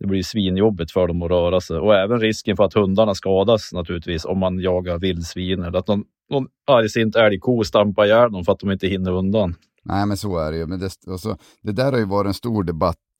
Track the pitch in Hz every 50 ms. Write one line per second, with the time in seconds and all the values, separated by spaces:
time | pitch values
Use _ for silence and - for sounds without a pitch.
0 | - 98 95 95 90 - - 110 95 92 92 95 104 113 101 85 82 - - 95
1 | 90 87 85 87 87 85 90 87 85 87 92 90 - - 82 80 82 107 104 95
2 | 95 104 120 117 110 110 107 - - 107 98 104 101 90 - 110 101 92 95 107
3 | 110 107 95 - - 95 95 95 98 113 113 101 - - - 90 82 85 87 87
4 | - 90 85 82 - - 95 95 92 92 90 92 90 92 90 90 90 90 87 85
5 | 95 95 90 85 85 - - 90 92 90 95 92 87 87 90 90 - - 104 104
6 | - _ _ _ _ - 143 139 131 - _ _ - - 135 117 110 107 - 120
7 | 113 107 - 117 113 107 101 90 - 127 123 113 104 - - 110 104 104 95 -
8 | 104 101 110 117 123 117 101 90 87 104 95 - 98 98 95 92 98 92 98 92
9 | 92 92 90 92 95 95 104 110 98 87 85 - _ _ _ _ - - 85 98
10 | 104 104 101 - - 101 90 82 78 78 80 82 82 78 95 92 98 92 - _
11 | - - 92 90 - 110 101 - _ _ _ _ - - 98 101 127 139 131 120
12 | 107 95 98 101 98 101 - - - 120 110 107 92 85 82 78 92 85 82 -
13 | _ _ _